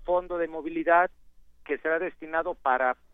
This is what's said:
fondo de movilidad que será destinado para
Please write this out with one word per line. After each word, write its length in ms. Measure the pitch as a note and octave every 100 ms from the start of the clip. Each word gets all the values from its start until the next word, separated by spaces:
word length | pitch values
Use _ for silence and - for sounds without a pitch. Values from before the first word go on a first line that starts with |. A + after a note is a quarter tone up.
fondo 340 | - F3+ F3+ F3
de 100 | D#3+
movilidad 600 | D#3+ D3+ E3 E3 E3+ F#3 - - - - -
que 140 | - C#3
será 200 | D#3 E3
destinado 560 | F3+ - D#3 E3 F3
para 420 | D#3+ C#3 B2+ B2+ - _